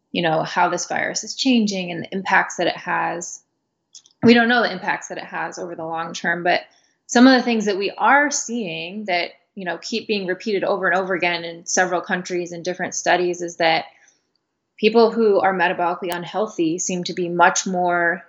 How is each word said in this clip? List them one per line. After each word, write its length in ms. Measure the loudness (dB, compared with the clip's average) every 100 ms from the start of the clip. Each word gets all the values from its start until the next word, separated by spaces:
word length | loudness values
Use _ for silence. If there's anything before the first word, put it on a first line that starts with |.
| _
you 120 | -2
know, 200 | 0 0
how 260 | 0 0 0
this 180 | 0 -4
virus 360 | -4 -4 -6
is 140 | -8 -2
changing 560 | 2 2 2 -2 -6
and 100 | -8
the 100 | -8
impacts 440 | -8 0 2 2 -2
that 100 | -2
it 100 | -2
has. 640 | -4 -4 -4 -6 -10 -16 _ _ _ _ _ -20 _ _
We 100 | 6
don't 140 | 6 6
know 140 | 2
the 100 | 0
impacts 360 | -2 -6 -6 -8
that 100 | -12
it 60 |
has 360 | -10 -8 -8 -8
over 160 | -10 -10
the 100 | -8
long 260 | -6 -8
term, 300 | -6 -4 0
but 200 | 0 0 -2 _ _ _ 0
some 220 | 6 8
of 60 |
the 80 | 6
things 240 | 4 0 0
that 120 | -2
we 120 | -2 0
are 360 | 4 4 4
seeing 720 | -2 -4 -6 -6 -8 -10 -8
that, 260 | -2 -2 -2 -10 _
you 100 | -10
know, 140 | -8 -8
keep 300 | -6 -6 -4
being 180 | -4 -2
repeated 380 | -4 -2 -2
over 240 | 0 0 2
and 100 | 0
over 160 | 0
again 300 | -2 -2 -2
in 200 | -6 -12
several 360 | -4 0 0 0
countries 500 | -2 -6 -4 -6 -6
and 140 | -6
different 320 | -6 -6 -6 -2
studies 440 | 2 2 2 -4
is 160 | -6 0
that 260 | 2 2 -2 _ _ _ _ _ _ _ _ -2
people 360 | 2 6 4
who 260 | 4 2 4
are 160 | 2
metabolically 580 | 2 0 0 -2 -2 -6
unhealthy 640 | -6 -6 -4 -4 -2 -2 -2
seem 260 | -4 -4
to 100 | -4
be 140 | -6 -2
much 360 | 4 4 4
more 600 | -2 0 0 2 0 -2